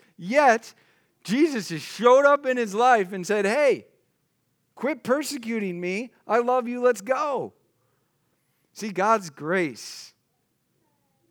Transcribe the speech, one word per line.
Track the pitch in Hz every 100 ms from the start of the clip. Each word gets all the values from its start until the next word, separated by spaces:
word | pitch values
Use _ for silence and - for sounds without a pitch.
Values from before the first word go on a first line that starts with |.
| _ -
yet | 175 269 285 226 - _ _ _ _ _
Jesus | - 240 320 262 165
just | 160 -
showed | - 233 262
up | 285 285 269
in | 247
his | 220
life | 202 247 240 180
and | 196 175
said, | 208
"Hey, | 196 254 285 160 - _ _ _ _ _ _ _ _
quit | - 262 285
persecuting | - 277 285 277 226 226 196 175
me. | 180 190 240 _ -
I | 226
love | 240 254 240
you. | 247
Let's | 247 220
go." | 202 262 302 254 113 - _ _ _ _ _ _ _ _ _ _ _
See, | - 214
God's | 180 202 226 175
grace | 139 147 185 160 110 - - - _ _ _ _ _ _ _ _ _ _ _ _